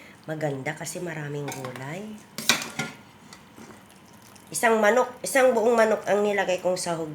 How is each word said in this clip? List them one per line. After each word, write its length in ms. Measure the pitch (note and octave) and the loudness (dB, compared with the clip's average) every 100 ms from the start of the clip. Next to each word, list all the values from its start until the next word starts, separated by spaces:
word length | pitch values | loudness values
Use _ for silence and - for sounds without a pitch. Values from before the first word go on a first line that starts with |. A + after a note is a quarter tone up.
| - - - | -20 -18 -10
Maganda 480 | D#3 D3 C3+ C#3 D#3 | -4 -2 -2 -6 -8
kasi 240 | D#3+ F3 | -10 -8
maraming 480 | E3+ D#3 C#3+ D3 C#3 | -8 -6 -6 -6 -6
gulay. 560 | C3+ B2+ B2 C#3 F3+ G#3+ G#3+ - - - - - - - - - - - - - - - - - - - - - - - | -8 -10 -10 -10 -10 -12 -14 -16 -4 -2 -2 -4 -8 -10 -10 -20 -20 -20 -20 -20 -20 -20 -20 -20 -20 -20 -20 -20 -20 -10
Isang 240 | D#3 A3+ A3 | 0 2 4
manok, 320 | G#3 B3 B3 - | 6 4 2 -4
isang 320 | - C4+ B3+ A#3 | 0 4 6 6
buong 160 | A#3 | 4
manok 320 | A#3 A3 G#3 | 4 4 2
ang 160 | - G3+ | 2 2
nilagay 400 | G#3 G3+ F3+ F3+ | 2 2 0 0
kong 160 | F3+ F3+ | 0 -2
sahog 320 | F3 E3 D#3 | -2 -4 -4